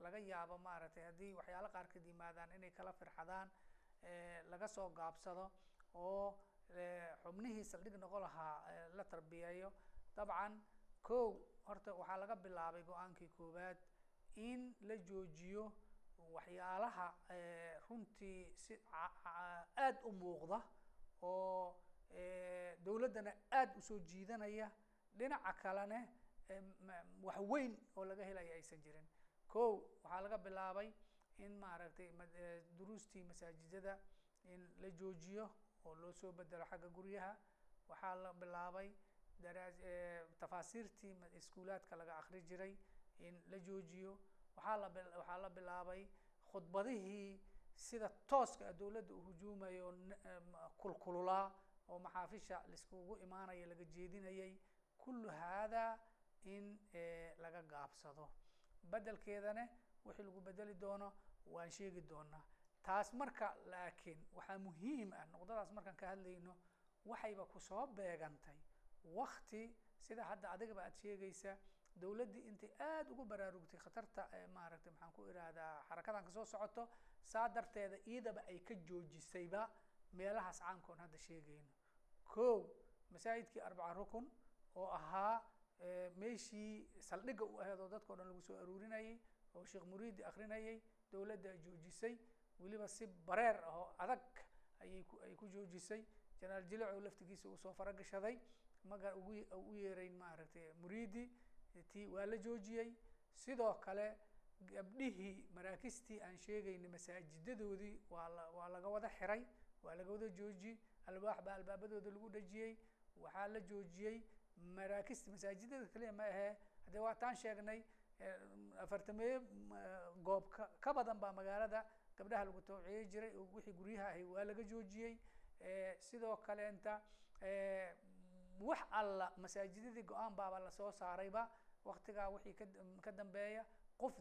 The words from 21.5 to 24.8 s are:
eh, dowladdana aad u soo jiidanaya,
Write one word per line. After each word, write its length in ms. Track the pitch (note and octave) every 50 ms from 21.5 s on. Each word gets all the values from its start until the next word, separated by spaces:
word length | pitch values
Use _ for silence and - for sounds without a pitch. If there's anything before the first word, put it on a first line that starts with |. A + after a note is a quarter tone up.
| F#3 F#3 F#3 F3+ F3+ - - - - - - -
eh, 640 | F#3+ F3+ F3+ F3+ F#3 F3+ F3+ F3+ F3+ F3+ F3+ F3+ E3+ F3 F3
dowladdana 480 | F#3+ G#3+ A3+ B3+ B3+ - A3 G3+ G#3 - - - -
aad 260 | B3+ C4+ B3+ - -
u 40 | G#3
soo 180 | - - G#3+ G3
jiidanaya, 720 | E3+ E3 F3+ F#3+ F#3+ F#3+ A#3 G#3+ G#3 G#3 G#3 G#3+ G#3+ G#3 - -